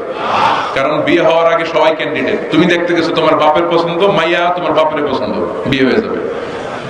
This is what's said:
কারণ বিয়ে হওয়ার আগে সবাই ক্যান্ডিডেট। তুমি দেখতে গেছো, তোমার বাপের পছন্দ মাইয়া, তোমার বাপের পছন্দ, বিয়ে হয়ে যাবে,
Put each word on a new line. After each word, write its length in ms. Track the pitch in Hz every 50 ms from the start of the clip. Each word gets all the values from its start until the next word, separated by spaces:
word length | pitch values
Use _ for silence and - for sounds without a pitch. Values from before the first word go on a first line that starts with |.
| - - - - - - - - - - - - - - -
কারণ 260 | 131 135 - - -
বিয়ে 200 | - 139 165 175
হওয়ার 320 | 165 160 160 165 165 165 170
আগে 120 | 165 165
সবাই 320 | 160 165 156 156 160 156
ক্যান্ডিডেট। 540 | 151 151 143 139 139 127 - - - - -
তুমি 160 | 151 156 175
দেখতে 280 | 175 175 170 170 175 170
গেছো, 200 | 165 156 - -
তোমার 200 | 160 156 156 156
বাপের 280 | 156 156 156 156 175 170 170
পছন্দ 320 | 175 165 170 170 170 170 196
মাইয়া, 480 | 170 156 156 165 165 175 175 170 175 -
তোমার 160 | - 151 156 156
বাপের 320 | 156 156 151 151 147 143
পছন্দ, 420 | 143 127 117 107 104 98 95 90 87 - - - -
বিয়ে 160 | 135 135 131
হয়ে 100 | 127 113
যাবে, 240 | 110 - - - - - - - - - - - - - - - - - -